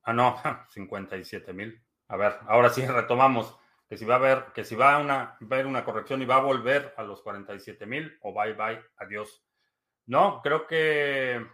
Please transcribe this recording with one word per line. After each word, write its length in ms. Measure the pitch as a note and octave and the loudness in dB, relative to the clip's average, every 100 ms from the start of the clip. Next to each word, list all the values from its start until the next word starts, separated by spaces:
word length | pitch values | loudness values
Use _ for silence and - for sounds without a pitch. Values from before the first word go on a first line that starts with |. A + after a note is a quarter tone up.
Ah, 100 | - | 0
no, 300 | A#2 B2 - | 4 4 2
<laughs> 280 | D#3 B2 - | -6 -6 -12
cincuenta 460 | - F#2+ G2+ G2 F#2+ | -16 -10 -10 -8 -12
y 80 | |
siete 280 | F2 G2 - | -10 -14 -14
mil. 280 | F#2 A2 A#2 _ _ _ | -12 -12 -14 _ _ _
A 80 | G2 | 0
ver, 200 | G#2 - G#2+ | 0 0 2
ahora 200 | A2+ A#2+ | 6 6
sí 160 | B2 | 4
retomamos. 720 | C3 B2 A2 B2 C3+ A#2+ - - _ _ _ | -2 -2 0 4 4 4 -4 -12 _ _ _
Que 100 | G#2 | -10
si 80 | |
va 100 | A2 | 0
a 40 | B2 | 2
haber, 340 | C3+ C3 - | 4 2 0
que 100 | - | -12
si 140 | G#2 A2+ | -8 2
va 180 | C#3 | 4
a 40 | D3 | 4
una, 380 | C#3+ C3+ A#2 - | 0 -2 -4 -14
haber 260 | A2 C3 C3+ | -4 -4 -2
una 180 | C3 | -4
corrección 380 | A2+ A2 - C3 | -4 -8 -6 -6
y 20 | |
va 120 | B2 C3 | 2 4
a 40 | |
volver 540 | C#3 C3 A#2 C#3 C#3 - | 4 0 2 0 -2 -12
a 60 | |
los 200 | G#2 F#2+ | -12 -12
cuarenta 320 | G#2 G2+ G2 | -12 -12 -12
y 40 | G2+ | -14
siete 280 | - G2+ G#2+ | -14 -16 -10
mil 300 | C#3 D#3+ _ | -10 -10 _
o 100 | G#2 | -8
bye 200 | G2+ G#2+ | -4 -4
bye, 280 | G#2+ A2 A2+ _ _ | -2 -6 -6 _ _
adiós. 460 | G2 G#2 G#2+ _ _ _ _ _ _ _ - | -12 -12 -12 _ _ _ _ _ _ _ -2
No, 340 | C3+ F#3+ - | 2 2 2
creo 260 | C#3+ D#3 D#3 | -2 -2 0
que 760 | E3 D#3 D3+ C#3+ C#3 B2+ A#2+ A2+ | 0 2 2 0 -2 -2 -4 -8